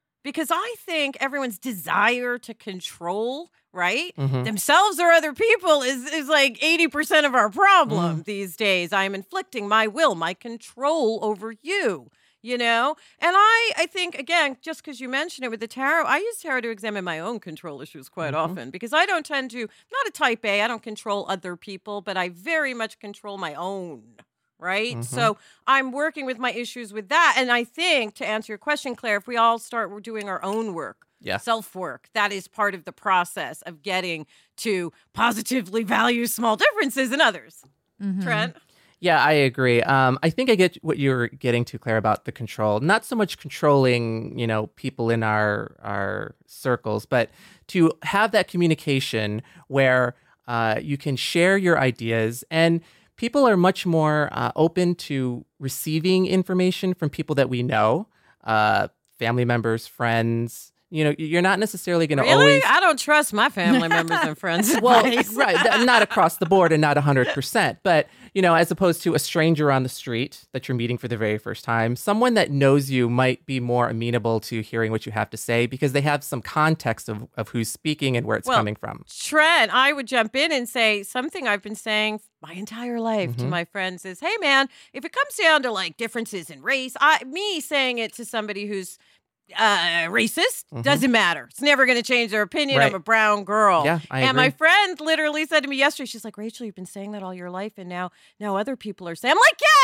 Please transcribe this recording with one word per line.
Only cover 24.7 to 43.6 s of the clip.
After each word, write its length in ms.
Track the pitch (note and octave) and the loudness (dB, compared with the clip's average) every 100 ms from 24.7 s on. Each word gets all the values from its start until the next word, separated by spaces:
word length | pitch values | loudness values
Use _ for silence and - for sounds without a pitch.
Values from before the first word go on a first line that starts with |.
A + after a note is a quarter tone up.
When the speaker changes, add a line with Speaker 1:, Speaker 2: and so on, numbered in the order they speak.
| G3 A#3 | -4 -4
Speaker 2:
Mm-hmm. 100 | A#2+ | -6
Speaker 1:
So 360 | A#2+ B3+ A3+ G#3 _ _ - | -6 -2 -2 -2 _ _ 0
I'm 260 | C4+ C4 | 0 0
working 360 | C4 D#4 D#4 C4 | -4 -4 -4 -8
with 100 | A#3 | -4
my 140 | B3+ | -6
issues 420 | G3+ A#3+ B3+ A3 | -6 -8 -12 -12
with 160 | G#3+ F#3+ | -12 -2
that. 240 | D#4 D#4+ A#3+ | 2 4 2
And 160 | B3+ | 2
I 120 | A#3+ | 0
think, 500 | A#3 - F4+ D4 G#3+ - | -2 -2 0 0 0 -6
to 120 | C4 | -6
answer 240 | G#3+ A3 | -6 -6
your 60 | G#3+ | -8
question, 360 | D4 D4 C4+ A#3 | -6 -4 -6 -8
Claire, 220 | A#3 G#3 | -4 -4
if 80 | A#3+ | -2
we 100 | A#3+ | 2
all 200 | A3+ A#3 | 2 2
start 460 | - A#3 F#3+ G3+ | -4 -6 -6 -8
doing 260 | G#3 A3 G3+ | -12 -10 -6
our 140 | F#3 | -6
own 320 | F#3+ A3 A3 E3 | -4 -4 -4 -6
work, 320 | A#2 - _ _ | -10 -12 _ _
Speaker 2:
Yeah. 180 | - G3 | -6 -4
Speaker 1:
self-work, 720 | - A3+ - F#3 F3 B2 _ | -2 -4 -6 -10 -10 -12 _
that 180 | A3 G3+ | -2 -2
is 160 | G3 - | -4 -10
part 280 | - G3+ F#3 | -4 -4 -4
of 100 | D#3+ | -12
the 60 | |
process 720 | - G#3 F#3 F3 - C3+ D#3 | -6 0 0 0 -6 -10 -10
of 180 | - D#3 | -16 -12
getting 460 | G3 F#3 F3+ D#3+ D3 _ _ - | -6 -4 -4 -8 -12 _ _ -8
to 360 | A#3 F#3+ E3+ - _ - | -4 -2 -4 -10 _ -2
positively 680 | A#3 A3 A3 B3+ F3+ A3 | 0 -2 -4 -4 -4 -6
value 440 | G3+ A3 A#3 A#3+ A#3+ | -2 2 2 0 -2
small 300 | - A#3 A3 | -2 -2 2
differences 540 | D5 G#4+ C#4+ C#4 B3+ | 2 2 -2 -2 -2
in 100 | C#4 | 2
others. 420 | D#4+ F3 A2 - _ _ _ - | 2 0 -8 -20 _ _ _ -10
Speaker 3:
Mm-hmm. 200 | G3+ F#3 | -6 -4
Speaker 1:
Trent? 340 | F#3 G#3+ F3 - _ _ _ _ | -2 -2 -4 -8 _ _ _ _
Speaker 2:
Yeah, 240 | F3 D#3 | 2 4
I 80 | C#3 | 4
agree. 500 | D3+ C3+ A#2+ B2+ A#2+ | 4 2 2 2 4
Um, 380 | - C3+ C3 C3+ | 4 4 4 2
I 80 | E3 | 0
think 220 | D#3+ C4 | 0 2
I 40 | G#3 | 4
get 200 | F3+ - | 4 0
what 160 | D#3+ C#3+ | -4 0
you're 300 | C#3 B2+ A#2+ | 0 0 -2
getting 360 | - B2+ A#2+ A#2+ | -2 0 0 -2
to, 140 | - | -6
Claire, 180 | A#2+ A2 | -2 0
about 280 | G#2+ G#2 - | 2 0 -4
the 60 | |
control. 500 | - A2+ - G#2+ G#2 | -10 -10 -2 0 0
Not 220 | D3+ A3 | 2 0
so 120 | - A#3 | 0 -2
much 240 | G3 - | -2 -6
controlling, 1000 | C#3+ - | -14 -2